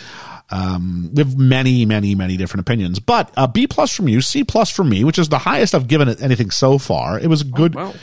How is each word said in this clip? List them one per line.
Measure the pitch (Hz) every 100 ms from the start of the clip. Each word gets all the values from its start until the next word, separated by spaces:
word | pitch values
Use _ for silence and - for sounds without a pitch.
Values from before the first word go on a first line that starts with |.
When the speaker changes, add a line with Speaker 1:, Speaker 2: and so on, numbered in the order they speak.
| - - - - -
Speaker 1:
Um, | 95 92 90 90 87 85
we | 139
have | 143 135
many, | 131 131 131 127 110
many, | 107 101
many | 98 92 92
different | 92 98
opinions, | - 117 90 95
but | - 233 - -
a | 131
B | 160 277
plus | - 269
from | - 160
you, | 113
C | 131 277
plus | 254 - 214
from | - 165
me, | 98
which | 135 175
is | 156
the | 143
highest | - 151 208
I've | 165 123
given | 151 135
it | 110
anything | 139 120 104
so | - 131 139
far. | - 78 62 107
It | 165
was | 156
a | 143
Speaker 2:
Oh, | 127
Speaker 1:
good, | 165
Speaker 2:
wow. | 147 190 -